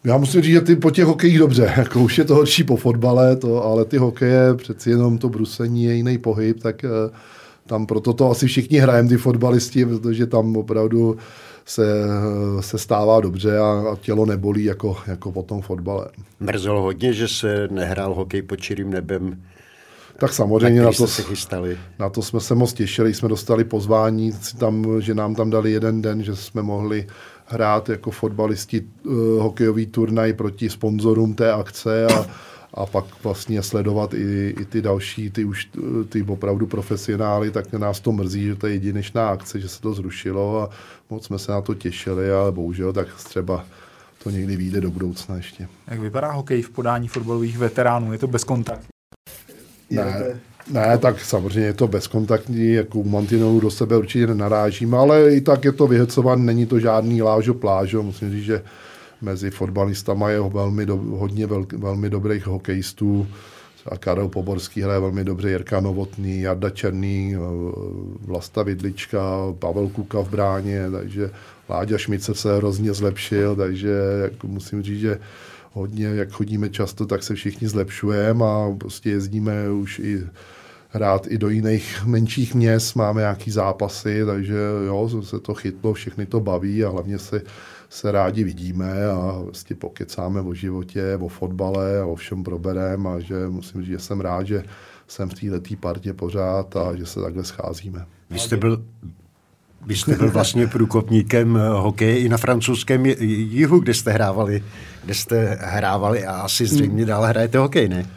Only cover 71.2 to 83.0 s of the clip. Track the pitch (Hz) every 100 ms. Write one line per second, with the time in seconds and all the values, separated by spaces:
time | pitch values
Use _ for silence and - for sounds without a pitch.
71.2 | 101 - - - - 87 101 107 - 101
72.2 | 101 101 107 101 101 98 107 101 101 98
73.2 | - 104 101 98 95 95 101 101 98 101
74.2 | 98 101 104 98 - 104 101 104 110 104
75.2 | - - - - - 104 98 107 107 104
76.2 | 98 101 104 107 104 101 98 - 110 98
77.2 | - 101 104 98 110 101 101 - 104 104
78.2 | 107 117 110 107 104 101 101 - 113 101
79.2 | 98 107 107 104 101 101 98 - 107 98
80.2 | 87 - - - - - _ 110 104 95
81.2 | - 113 104 110 110 110 - 98 107 113
82.2 | 113 - 120 123 113 110 113 120